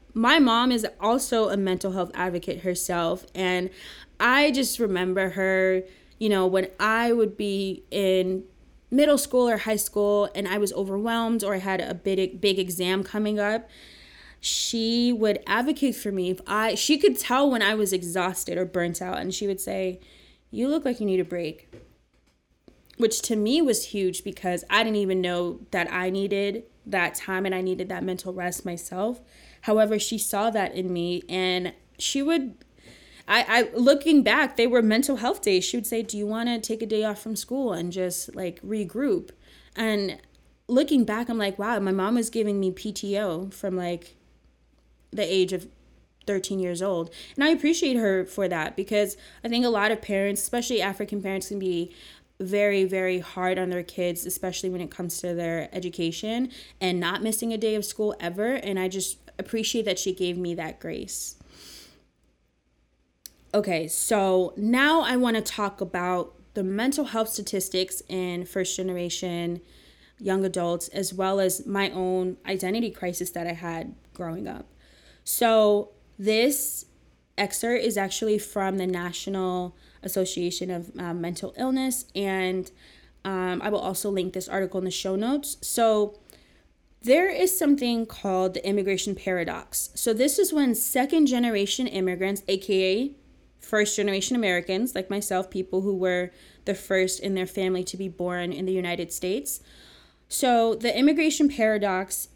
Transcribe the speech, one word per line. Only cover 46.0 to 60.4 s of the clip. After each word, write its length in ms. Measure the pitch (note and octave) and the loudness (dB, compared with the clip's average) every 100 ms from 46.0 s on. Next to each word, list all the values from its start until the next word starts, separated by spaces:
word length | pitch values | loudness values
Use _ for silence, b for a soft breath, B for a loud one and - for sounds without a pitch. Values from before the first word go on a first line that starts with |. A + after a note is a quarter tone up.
| _ _ - | _ _ -4
thirteen 320 | G3 F#3+ F#3+ | -4 -2 -4
years 240 | F3+ F3 | -2 -2
old." 280 | F#3+ F3 E3 B B | -2 -2 -4 B B
And 100 | B | B
I 40 | D4 | 2
appreciate 480 | E4 D4 E4 D4+ A#3+ | 4 2 2 2 2
her 280 | G#3+ F#3+ | 2 2
for 240 | F#3 - F#3 | 0 -2 -2
that, 280 | E3+ D#3 - | 0 -4 -4
because 400 | F#3+ G#3 G3+ - B B | -2 2 0 -2 B B
I 40 | A#3 | -2
think 160 | A#3 | 0
a 60 | B3 | 2
lot 200 | G#3+ G#3 | 2 2
of 100 | G#3+ | 0
parents, 400 | - G3 G3 G3+ | -2 0 0 -2
especially 380 | - A#3+ A#3+ A#3 | -2 -2 0 0
African 400 | F#3+ F#3+ G3 G#3 | 0 -2 -6 -6
parents, 260 | F#3+ F#3+ F#3 | -4 -4 -4
can 100 | G3+ | -4
be 360 | F#3+ E3+ F3 B B B B - | -2 -2 -4 B B B B -10
very, 440 | F#3 G3+ G#3 G3+ | -2 2 4 4
very 340 | F#3+ F#3+ F#3 F3+ | 2 2 0 0
hard 400 | F3+ - F#3 F#3 | -4 -2 0 0
on 120 | F#3 | -2
their 120 | F3+ | -4
kids, 420 | F3 - F3 F3 | -6 -4 -2 -2
especially 460 | F3+ - F#3 F3 F#3 | -6 -6 -6 -4 -4
when 100 | F3+ | -4
it 120 | F3+ | -6
comes 260 | - F3+ - | -8 -8 -6
to 140 | F3+ | -4
their 340 | E3+ E3+ E3 D3 | -4 -2 -4 -4
education 760 | F#3 F3+ F3 E3 E3 G#3+ A#3 B3+ B B B | -6 -8 -4 -4 -4 -4 -2 -4 B B B
and 200 | F#3+ F3+ | -2 0
not 200 | F3 - | 0 -2
missing 320 | A3 A3 A#3 | -2 -2 -2
a 60 | A3+ | -2
day 160 | A3 | 0
of 100 | G#3+ | 0
school 300 | G#3 - G#3 - | -2 -2 -2 -2
ever. 340 | E3+ F3+ A3+ | -4 -2 -2
And 240 | C4 G3 F#3+ | -2 -2 -2
I 80 | F#3 | -2
just 320 | F#3+ F#3 - - - | -2 -6 -8 -12 -14
appreciate 440 | G3 A3+ A3 A#3+ G3+ | -6 -4 -2 0 0
that 120 | F#3 | -2
she 160 | G3 | -2
gave 240 | F#3 F3+ | -2 -2
me 160 | F3 | -2